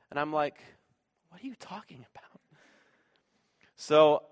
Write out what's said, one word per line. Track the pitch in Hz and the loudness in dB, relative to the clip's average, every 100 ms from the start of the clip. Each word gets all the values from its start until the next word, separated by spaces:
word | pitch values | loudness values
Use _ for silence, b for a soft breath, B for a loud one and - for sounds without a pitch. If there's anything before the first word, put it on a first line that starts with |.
| b | b
And | 143 | -8
I'm | 151 | -4
like, | 156 147 - - - _ _ _ _ _ | -2 -4 -6 -20 -20 _ _ _ _ _
"What | 170 | -18
are | 269 | -18
you | |
talking | 233 - 196 - 156 120 | -18 -18 -18 -18 -20 -20
about?" | - - - _ b b b b b b b b b b b b - | -20 -20 -20 _ b b b b b b b b b b b b -18
So | - 151 156 147 - | 0 6 6 4 -2